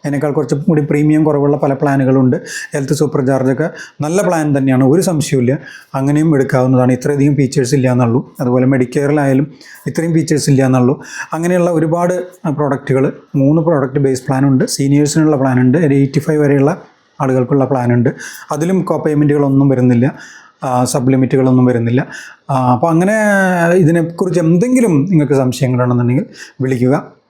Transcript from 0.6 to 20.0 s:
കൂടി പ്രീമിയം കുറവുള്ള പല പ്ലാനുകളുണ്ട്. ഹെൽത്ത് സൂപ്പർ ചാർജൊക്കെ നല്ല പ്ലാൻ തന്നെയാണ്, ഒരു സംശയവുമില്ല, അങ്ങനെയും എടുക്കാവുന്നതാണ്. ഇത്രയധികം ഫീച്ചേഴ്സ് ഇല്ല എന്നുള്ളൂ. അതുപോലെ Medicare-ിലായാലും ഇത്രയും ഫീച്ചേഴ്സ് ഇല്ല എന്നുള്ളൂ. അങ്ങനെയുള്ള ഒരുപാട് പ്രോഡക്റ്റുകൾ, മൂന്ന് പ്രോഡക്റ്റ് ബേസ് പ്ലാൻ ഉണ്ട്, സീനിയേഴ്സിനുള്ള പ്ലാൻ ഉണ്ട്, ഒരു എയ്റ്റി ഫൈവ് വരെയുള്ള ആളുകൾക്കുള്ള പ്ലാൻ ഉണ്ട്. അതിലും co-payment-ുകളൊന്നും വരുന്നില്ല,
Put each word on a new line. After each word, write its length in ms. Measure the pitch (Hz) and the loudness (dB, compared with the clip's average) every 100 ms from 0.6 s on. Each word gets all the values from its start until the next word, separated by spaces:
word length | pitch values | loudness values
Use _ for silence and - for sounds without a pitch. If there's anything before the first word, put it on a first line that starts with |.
| 143 | 0
കൂടി 140 | 156 | 0
പ്രീമിയം 420 | 147 147 151 156 | 0 0 2 2
കുറവുള്ള 340 | 156 147 143 143 | 2 2 0 0
പല 160 | 147 | -2
പ്ലാനുകളുണ്ട്. 640 | 135 147 139 131 131 127 147 - - - | -2 0 0 2 2 2 0 -6 -14 -8
ഹെൽത്ത് 200 | 147 135 | -6 -4
സൂപ്പർ 320 | 147 151 151 131 | -2 0 0 0
ചാർജൊക്കെ 440 | 135 127 127 156 - - _ | 0 0 -2 -4 -6 -20 _
നല്ല 200 | 151 180 | -4 -2
പ്ലാൻ 360 | 180 170 151 139 | 0 0 0 0
തന്നെയാണ്, 260 | 135 127 | 0 2
ഒരു 180 | 131 156 | 4 2
സംശയവുമില്ല, 560 | 185 160 - 139 120 135 - - - 135 | 0 -2 -2 0 0 -2 -6 -20 -12 -6
അങ്ങനെയും 400 | 135 147 160 143 | -2 0 2 2
എടുക്കാവുന്നതാണ്. 580 | 135 135 127 131 127 | 2 0 2 2 2
ഇത്രയധികം 420 | 123 147 143 143 143 | 0 -2 0 0 2
ഫീച്ചേഴ്സ് 400 | 131 147 123 143 | 0 0 0 0
ഇല്ല 160 | 127 | 0
എന്നുള്ളൂ. 440 | 123 120 117 - - | 0 0 0 -4 -8
അതുപോലെ 280 | 127 127 127 | -2 0 2
Medicare-ിലായാലും 840 | 135 123 151 143 151 139 131 113 - - - - | 0 0 -2 -2 0 0 0 -2 -8 -20 -14 -8
ഇത്രയും 260 | 135 165 | -4 -2
ഫീച്ചേഴ്സ് 360 | 160 160 151 - | -2 0 -2 2
ഇല്ല 160 | 135 131 | 2 2
എന്നുള്ളൂ. 380 | 131 123 - - - - | 2 2 0 -6 -16 -10
അങ്ങനെയുള്ള 380 | 160 170 180 175 | -6 -2 0 0
ഒരുപാട് 560 | 165 165 170 175 180 - - 170 | 0 0 0 0 -2 -6 -8 -6
പ്രോഡക്റ്റുകൾ, 640 | 143 151 135 - 131 143 - - 143 | -4 -2 -4 -2 0 0 -4 -8 -2
മൂന്ന് 260 | 139 156 | 2 2
പ്രോഡക്റ്റ് 380 | 156 156 127 139 | 2 0 0 -2
ബേസ് 240 | 135 131 - | -2 -2 -2
പ്ലാൻ 180 | 135 139 | 0 2
ഉണ്ട്, 200 | 131 165 | 2 0
സീനിയേഴ്സിനുള്ള 720 | - 139 143 147 156 156 147 | -2 0 2 2 2 2 2
പ്ലാൻ 240 | 135 127 | 0 2
ഉണ്ട്, 180 | 127 139 | 2 2
ഒരു 180 | 160 139 | 2 2
എയ്റ്റി 240 | 139 - | 2 -2
ഫൈവ് 220 | - 151 | -2 0
വരെയുള്ള 400 | 147 139 139 185 - _ _ _ | 2 2 2 -2 -10 _ _ _
ആളുകൾക്കുള്ള 440 | 139 131 123 143 127 | -2 0 0 0 0
പ്ലാൻ 280 | 135 120 | -2 0
ഉണ്ട്. 160 | 120 120 147 - - - | 2 0 -2 -14 -18 -10
അതിലും 340 | 151 170 190 - | -6 -2 -2 -2
co-payment-ുകളൊന്നും 760 | 160 160 147 147 147 143 135 143 | -2 -2 0 2 2 2 2 2
വരുന്നില്ല, 460 | 131 127 120 | 2 2 2